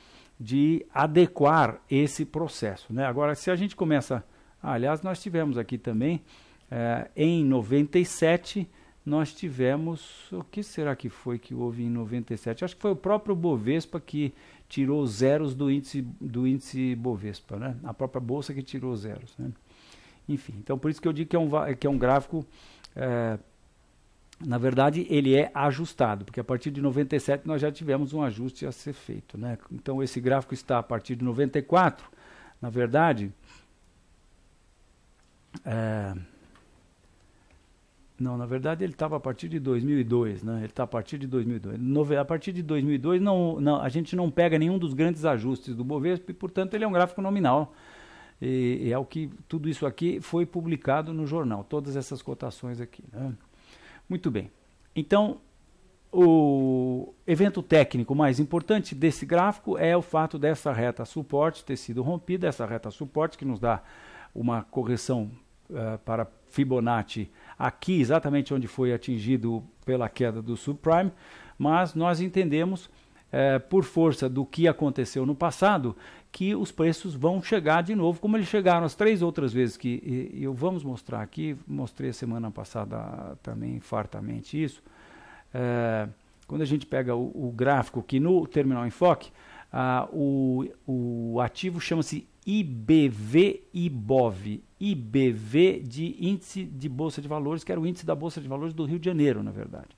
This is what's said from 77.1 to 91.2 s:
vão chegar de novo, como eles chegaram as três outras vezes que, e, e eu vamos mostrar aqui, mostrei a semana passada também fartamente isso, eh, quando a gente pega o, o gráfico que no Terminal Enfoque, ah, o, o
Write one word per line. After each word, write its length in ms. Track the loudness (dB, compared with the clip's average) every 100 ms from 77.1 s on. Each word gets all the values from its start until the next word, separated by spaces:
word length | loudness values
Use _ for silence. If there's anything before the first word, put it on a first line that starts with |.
| -2
vão 260 | 0 0
chegar 400 | -2 0 2 2
de 140 | 2 2
novo, 240 | 2 2
como 180 | 0 0
eles 100 | 2
chegaram 380 | 2 4 4 2
as 80 |
três 300 | 2 4 4
outras 280 | 2 0 0
vezes 240 | 2 0 0
que, 540 | -4 -4 -4 -6 -6
e, 80 | -6
e 20 |
eu 100 | -6
vamos 300 | -2 -2 -2
mostrar 400 | -6 -10 -8 -8
aqui, 340 | -8 -6 -6 -8 -8
mostrei 440 | -8 -8 -6 -8
a 20 |
semana 380 | -6 -6 -6 -8
passada 840 | -10 -10 -8 -8 -8 -10 -12 -14 -14
também 380 | -10 -8 -8 -8
fartamente 840 | -6 -6 -6 -8 -8 -10 -8 -6
isso, 220 | -6 -8 -20 -20 -20 -20 -20 -20 _
eh, 560 | -6 -2 -2 0 -2 -4 -10 _ _ -8
quando 160 | -4
a 40 | 0
gente 200 | -2 -2
pega 300 | -2 -2 -2
o, 320 | -4 -6 -6
o 40 |
gráfico 520 | 0 2 4 2 -4
que 160 | -2 2
no 260 | 4 4 4
Terminal 400 | 2 2 2 -2
Enfoque, 460 | 2 4 4 -2 -20 -20 -20 -8
ah, 340 | -2 0 0 -2
o, 520 | -2 0 2 2 0 -2 -8 -6
o 540 | -4 -2 -4